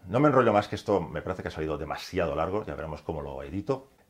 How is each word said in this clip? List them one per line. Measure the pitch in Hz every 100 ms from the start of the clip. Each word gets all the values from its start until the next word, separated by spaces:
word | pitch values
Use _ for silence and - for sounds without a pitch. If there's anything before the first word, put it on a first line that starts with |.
| 92
no | 117
me | 151
enrollo | 131 117
más, | 104 -
que | 101
esto | - 98
me | 76 73
parece | 85 92
que | 85
ha |
salido | 80 78 73
demasiado | 76 76 - 92 82
largo, | 73 85 101 107
ya |
veremos | 71 80 73
cómo | - 80
lo | 71 67
edito, | 71 95 101 135 - _